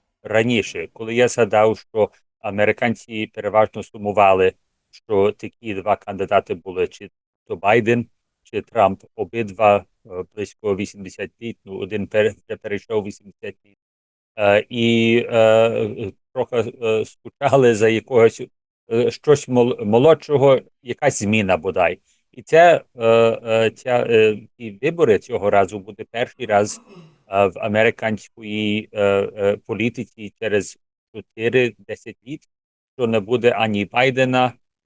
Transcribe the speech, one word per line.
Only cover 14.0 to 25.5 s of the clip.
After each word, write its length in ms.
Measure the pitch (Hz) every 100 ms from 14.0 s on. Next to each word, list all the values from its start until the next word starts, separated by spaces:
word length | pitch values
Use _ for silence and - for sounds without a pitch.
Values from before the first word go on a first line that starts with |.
| _ _ _ -
Е, 260 | 101 104 -
і, 480 | 123 117 117 113 117 120
е, 800 | 117 110 110 113 113 107 110 101 - _
трохи, 220 | 131 117 123 113 -
е, 220 | 113 110
скучали 720 | - - - - 139 139 120
за 140 | 107 110
якогось, 540 | 110 - 123 113 - 127 _ _ _ -
е, 180 | 113 117
щось 380 | - 151 143 -
мол-, 360 | 123 123 -
молодшого, 760 | 104 113 151 156 - 139 139 127 - _
якась 360 | 123 - 143 -
зміна 380 | 101 110 95 87
бодай. 420 | 92 90 85 92 _ _ _
І 100 | -
це, 380 | - 160 175 151 - 127
е, 80 | 113
е, 640 | 113 113 110 113 110 110
ця, 360 | - 127 120 117
е, 280 | 113 110 107 110 -
ці 200 | 117 98
вибори 360 | 143 170 139 95
цього 320 | - 113 101